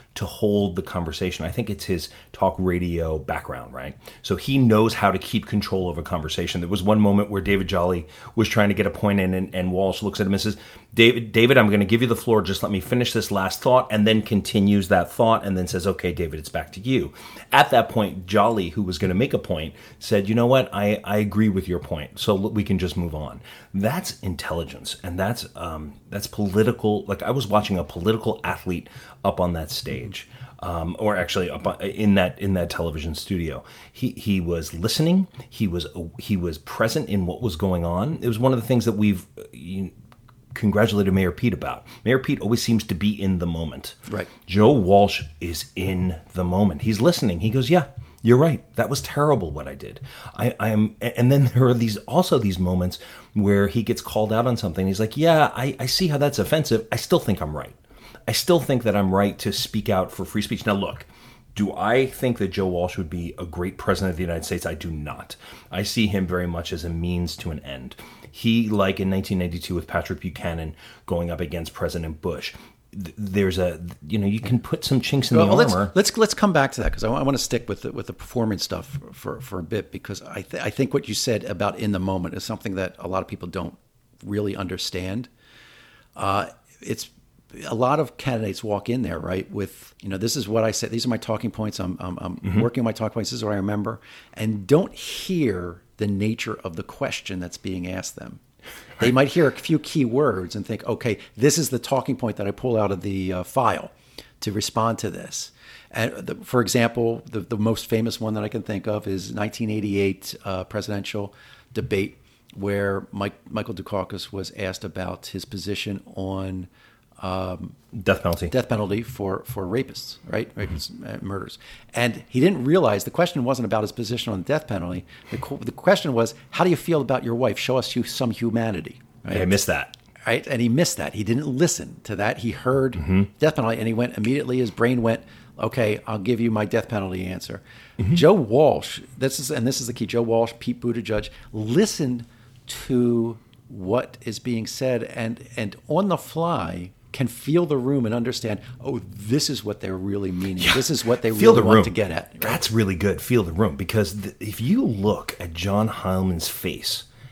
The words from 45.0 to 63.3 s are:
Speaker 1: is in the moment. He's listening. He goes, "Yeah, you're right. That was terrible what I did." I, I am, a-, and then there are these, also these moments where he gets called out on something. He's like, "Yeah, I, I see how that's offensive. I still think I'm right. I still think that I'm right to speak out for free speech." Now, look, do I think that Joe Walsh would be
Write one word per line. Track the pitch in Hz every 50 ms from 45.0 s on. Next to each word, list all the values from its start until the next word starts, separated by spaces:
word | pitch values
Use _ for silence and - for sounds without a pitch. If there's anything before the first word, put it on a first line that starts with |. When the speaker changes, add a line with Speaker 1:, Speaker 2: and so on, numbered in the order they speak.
| 104 101 - - - - - -
Speaker 1:
is | 87 85 82 - - - -
in | 92 95 98 95 90 90 90 82 - - - -
the | 90 90
moment. | 90 87 95 104 98 80 73
He's | - 110 110 98
listening. | 120 175 175 - 139 104 87 82
He | 98 113
goes, | 113 131 127 120
"Yeah, | 175 180 135 - - - - - - - -
you're | 113 120 127
right. | 156 165 139 - - - -
That | - 120 -
was | 139 135
terrible | - - - 147 147 151 143 123 92 78
what | 73 76 67 67
I | 69
did." | 67 - - - - - - - - - - -
I, | - 110 127 - -
I | - 113
am, | 110 107 107 110 - -
a-, | 110 120 - -
and | 120 127
then | 139 143 139 120 -
there | 123 131 120
are | 123
these, | 117 117 113 104 101
also | - - 123 175 180 - 175 131
these | 110 98 90 87
moments | 92 90 92 90 90 90 - - - - - - - - -
where | 107 98 101 101 101 101 98
he | - 120 104
gets | - 113 -
called | - - - 107 107 104 110
out | 110 117 127
on | 120 -
something. | - 95 85 92 95 95
He's | 95 101
like, | 110 110 - 143
"Yeah, | 156 165 165 156 147 - -
I, | - 127 143 - -
I | 123
see | 131 - - 190 165
how | 147 135
that's | 147 143 - -
offensive. | - - 160 160 147 - 113 110 - -
I | 113
still | 110 - - 180 170
think | - - 98 -
I'm | 80 76 76
right. | 73 65 - - _ _ - - - - - - - - -
I | 110
still | - - - 175 165
think | - - 139 117 113
that | 113 95
I'm | 101 98 92 92
right | 98 101 101 101 -
to | - 107 101
speak | - - - - 110 - -
out | 101 92 92 -
for | - - 92
free | - - 107
speech." | 104 - 117 - -
Now, | 110 101
look, | 98 95 - - - - - - - - - - - - - -
do | 104 104 95 -
I | - 92 107 120 131 135 131
think | - - 135 127 120 -
that | 104 90
Joe | - 101 95 92
Walsh | 90 85 87 90 - -
would | 90 78
be | 90 87 85 82